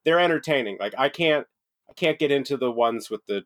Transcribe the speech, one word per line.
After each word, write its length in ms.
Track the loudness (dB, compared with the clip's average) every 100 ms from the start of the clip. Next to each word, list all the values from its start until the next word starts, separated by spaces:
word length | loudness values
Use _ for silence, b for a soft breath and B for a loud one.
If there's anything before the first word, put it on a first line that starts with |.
| 0
they're 160 | 2
entertaining. 560 | 2 0 0 -2 -2 -6
Like, 160 | -6 -2
I 120 | -2
can't, 360 | 0 2 0 -2 _ _ _ _
I 40 |
can't 260 | -2 -2 0
get 100 | 0
into 240 | 0 0 -2
the 160 | -2
ones 380 | 2 0 0 -6
with 160 | -10 -6
the, 200 | -6